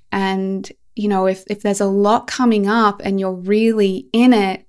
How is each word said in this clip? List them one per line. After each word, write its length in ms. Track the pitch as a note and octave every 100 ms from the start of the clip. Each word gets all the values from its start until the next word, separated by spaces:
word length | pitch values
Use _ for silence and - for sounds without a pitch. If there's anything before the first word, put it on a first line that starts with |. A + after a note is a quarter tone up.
| _
And, 600 | G3 F#3+ F#3+ F#3+ F#3+ F#3+ - _ -
you 120 | G#3
know, 200 | G3 F#3+
if, 160 | F#3+ -
if 140 | G#3
there's 200 | G#3 G3
a 60 | G3
lot 400 | G3 G#3 A3+ -
coming 400 | - B3+ G#3+ G3
up 340 | A3+ G#3+ G3+
and 160 | - G3
you're 140 | F#3+
really 760 | F#3 F#3 G#3+ A3+ A3 G3+ F#3 -
in 200 | A3+ B3+
it, 320 | A#3 F#3+ F#3